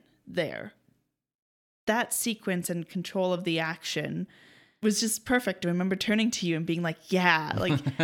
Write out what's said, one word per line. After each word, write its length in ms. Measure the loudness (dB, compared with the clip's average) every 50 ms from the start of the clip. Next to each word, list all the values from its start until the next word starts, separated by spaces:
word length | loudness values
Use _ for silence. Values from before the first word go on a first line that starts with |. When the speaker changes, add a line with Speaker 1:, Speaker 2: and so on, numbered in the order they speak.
| -12 _ _ _ _
Speaker 1:
there. 480 | -8 -4 -4 -2 -2 -4 -8 -10 -12 -14 _ _ _ _ _ _ _ _ _ _ _ _ _ _ _ _ _ _ _ _ _ _ 0
That 260 | 0 0 0 -2 -2
sequence 560 | -2 -2 -2 -2 -2 -2 -2 -2 -2 -2 -2
and 180 | -4 -4 -6 -6
control 420 | -6 -6 -6 -4 -2 0 0 2 0
of 100 | 0 0
the 160 | 0 0 0
action 680 | 0 -2 -4 -6 -8 -6 -4 -4 -4 -4 -4 -4 -6 -8 -10 -20 -20 -20 -20 -20 -20 _ _ _
was 180 | 0 0 2 2
just 260 | 0 0 -2 -4 -2
perfect. 400 | 0 0 2 2 0 -4 -2 -2
I 40 | -2
remember 260 | 0 0 0 0 0
turning 360 | -2 0 0 2 2 2 0
to 160 | 0 -2 -2 -2
you 80 | 0
and 100 | 0 0
being 160 | -2 -2 -2
like, 300 | -2 -4 -4 -6 -4 0
"Yeah," 420 | 0 4 6 6 4 4 2 0 -2 0
like, 220 | 2 2 2 2 2 0 0
Speaker 2:
<laughs> 0 | 0